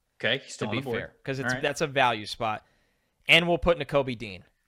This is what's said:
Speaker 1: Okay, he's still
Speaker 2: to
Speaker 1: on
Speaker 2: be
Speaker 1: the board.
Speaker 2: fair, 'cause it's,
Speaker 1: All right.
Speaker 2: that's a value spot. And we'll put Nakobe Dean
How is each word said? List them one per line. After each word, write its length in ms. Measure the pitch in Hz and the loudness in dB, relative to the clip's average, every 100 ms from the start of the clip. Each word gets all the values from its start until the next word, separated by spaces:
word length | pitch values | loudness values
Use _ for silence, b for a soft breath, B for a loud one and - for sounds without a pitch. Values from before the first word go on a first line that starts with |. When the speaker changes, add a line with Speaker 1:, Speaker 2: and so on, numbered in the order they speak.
| _ _ | _ _
Speaker 1:
Okay, 220 | 110 131 | -2 -2
he's 100 | - - | -6 -8
still 120 | 107 | -4
Speaker 2:
to 20 | |
Speaker 1:
on 60 | 110 | -4
Speaker 2:
be 40 | |
Speaker 1:
the 40 | 135 | -4
board. 120 | 110 | -6
Speaker 2:
fair, 140 | - _ | -8 _
'cause 160 | - 135 | -8 -6
it's, 80 | 123 | -4
Speaker 1:
All 60 | 127 | -2
right. 60 | |
Speaker 2:
that's 200 | 147 143 | -2 -2
a 60 | 160 | -2
value 380 | 135 123 113 101 | 2 2 0 -6
spot. 400 | - 113 107 _ _ _ _ _ _ - | -6 -4 -6 _ _ _ _ _ _ 4
And 200 | 160 175 | 6 6
we'll 100 | 170 | 2
put 200 | 185 165 | 2 2
Nakobe 400 | 139 143 131 113 | 2 0 0 -4
Dean 260 | 110 92 - _ | -10 -14 -18 _